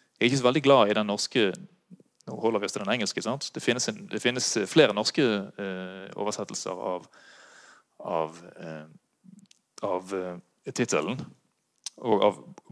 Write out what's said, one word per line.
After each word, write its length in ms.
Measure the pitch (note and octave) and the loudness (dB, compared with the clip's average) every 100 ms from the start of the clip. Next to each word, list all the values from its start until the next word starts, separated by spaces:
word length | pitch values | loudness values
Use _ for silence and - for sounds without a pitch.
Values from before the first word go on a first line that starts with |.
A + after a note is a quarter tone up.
| _ | _
Jeg 80 | - | 0
er 80 | A#2 | 2
ikke 100 | C3+ | 4
så 60 | B2 | 4
veldig 160 | C3 | 4
glad 260 | C3+ C3+ G#2 | 6 8 8
i 60 | G#2+ | 4
den 120 | G#2 | 0
norske, 340 | G2+ - B2+ G2+ F2 - _ _ - _ _ | -2 0 2 2 0 -10 _ _ -20 _ _
nå 140 | - B2 | -12 -2
holder 220 | A2+ A2 | 0 0
vi 60 | G2 | -2
oss 60 | G#2 | -4
til 80 | |
den 100 | G2+ | -2
engelske, 280 | A#2+ G2+ - A2 | -2 -2 -4 -4
sant? 240 | C3+ - | -6 -6
Det 100 | - | -6
finnes 260 | - A#3+ - | -2 0 -2
en, 140 | G#2+ G2+ | -6 -6
det 140 | G#2+ | -2
finnes 260 | A#2+ B2 - A2 G2 | 0 0 0 -2 2
flere 260 | D#3+ B2+ G2+ | 6 6 6
norske, 280 | A2 - C3 G2+ G2 - | -2 2 2 2 -2 -8
eh, 460 | G2 F#2 F#2 F#2+ F#2+ - | -6 -6 -10 -12 -14 -6
oversettelser 680 | G2+ G#2 G2+ - - F2+ G#2+ | -4 -4 -6 -8 -8 -6 -4
av, 140 | F2+ D#2+ - - - - - - - _ - | -6 -8 -20 -20 -20 -20 -20 -20 -20 _ -14
av, 380 | F#2 E2+ D#2 E2 F2 - | -4 -2 -2 -6 -18 -16
eh, 220 | E2+ D#2 D#2 - _ _ - - - _ _ - | -12 -12 -14 -20 _ _ -20 -20 -20 _ _ -10
av, 300 | G2+ F#2 F#2 | -4 -4 -4
eh, 240 | G2 F2+ F2 - _ - | -6 -6 -8 -14 _ -8
titelen 480 | - B2 F2+ D#2+ C3+ - - _ _ _ _ - - | -4 0 0 0 -4 -8 -16 _ _ _ _ -18 -8
og 240 | A#2+ G#2 G2+ | 0 4 4
av 100 | F2+ - - - | 2 -8 -20 -2